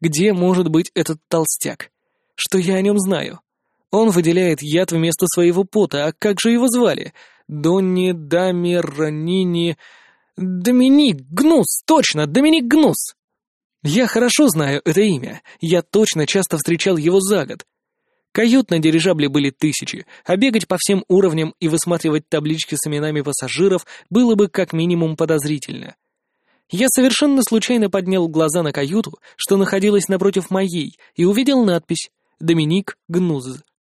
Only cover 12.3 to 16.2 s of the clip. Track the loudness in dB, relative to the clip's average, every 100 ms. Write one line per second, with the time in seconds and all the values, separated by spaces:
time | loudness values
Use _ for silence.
12.3 | 2 4 2 2 2 4 0 -8 -14 _
13.3 | _ _ _ _ _ -2 0 0 0 0
14.3 | 4 2 2 -2 -2 0 2 2 0 -6
15.3 | -14 -20 -10 -2 0 2 2 2 0